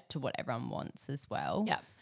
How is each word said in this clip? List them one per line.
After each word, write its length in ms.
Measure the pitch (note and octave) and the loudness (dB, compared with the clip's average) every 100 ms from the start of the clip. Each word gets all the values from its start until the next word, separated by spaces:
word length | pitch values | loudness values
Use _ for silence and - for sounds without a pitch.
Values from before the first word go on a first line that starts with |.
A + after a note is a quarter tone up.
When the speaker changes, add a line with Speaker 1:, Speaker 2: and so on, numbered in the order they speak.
| - | 0
Speaker 1:
to 100 | D3+ | -2
what 160 | C3 - | 0 0
everyone 300 | - A#2 B2 | 0 0 0
wants 400 | G2+ - - - | -2 -4 -4 -2
as 200 | C#3 - | -2 -2
well. 360 | - C#2 B2+ G#3+ | 0 2 2 4
Speaker 2:
Yeah. 140 | - - - | 2 -2 -18